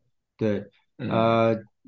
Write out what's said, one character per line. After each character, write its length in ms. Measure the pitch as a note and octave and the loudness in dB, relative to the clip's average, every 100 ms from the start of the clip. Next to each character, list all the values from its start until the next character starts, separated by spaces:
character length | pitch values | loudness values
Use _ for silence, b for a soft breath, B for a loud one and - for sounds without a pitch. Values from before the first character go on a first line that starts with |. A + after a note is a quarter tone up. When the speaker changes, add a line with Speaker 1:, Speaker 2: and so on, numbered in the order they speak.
| _ _ _ - | _ _ _ -6
Speaker 1:
对， 260 | A2 G2 - _ _ - | -4 -4 -8 _ _ -12
Speaker 2:
嗯。 100 | - | -4
Speaker 1:
呃， 480 | A2+ A2+ A2+ A2+ G#2 - _ | 0 2 2 2 0 -6 _